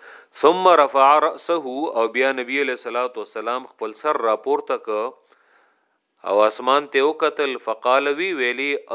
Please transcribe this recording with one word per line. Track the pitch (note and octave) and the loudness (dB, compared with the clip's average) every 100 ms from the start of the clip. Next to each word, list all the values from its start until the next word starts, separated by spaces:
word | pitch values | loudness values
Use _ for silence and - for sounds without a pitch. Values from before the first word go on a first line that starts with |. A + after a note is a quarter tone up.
| - - _ - | -20 -20 _ 0
ثم | D3 F3+ F#3 | 2 4 4
رفع | D#3+ C#3 C#3 C3+ D3+ | 6 4 4 6 6
رأسه، | D#3 - - E3+ C3 C3 D#3+ A2+ | 2 -2 -4 -4 -4 -6 -4 0
او | A2+ | 0
بیا | A#2 C3 | 0 0
نبی | C3 B2 C#3 | -2 -4 -4
علیہ | C3+ B2 | -2 -6
الصلوۃ | A#2+ A#2+ B2 A#2 | -6 -6 -6 -6
والسلام | G2+ A2+ A2 B2+ C3 | -12 -8 -6 -6 -8
خپل | - A2 G#2+ | -10 -10 -6
سر | D3+ D3+ | -4 -2
راپورته | A2+ G#2+ C3 D3 - B2 - | 0 -2 0 -2 -2 -6 -4
ک | G#2+ A#2+ C3+ _ _ _ _ _ _ _ _ _ _ | -4 -6 -10 _ _ _ _ _ _ _ _ _ _
او | F2+ G2+ | -2 2
اسمان | G#2+ - B2+ C#3 C#3+ | 2 2 0 0 0
ته | C#3 C#3+ | 0 0
وکتل. | D#3+ D#3 D3+ C#3+ B2 | 2 -2 0 -4 -4
فقال، | - A2 B2 C3+ C#3+ C#3+ | -6 -4 2 2 2 -2
وی | F#3+ D#3+ | -4 -2
ویلی، | B2 B2 C#3+ C#3 - | -2 -2 -4 -6 -6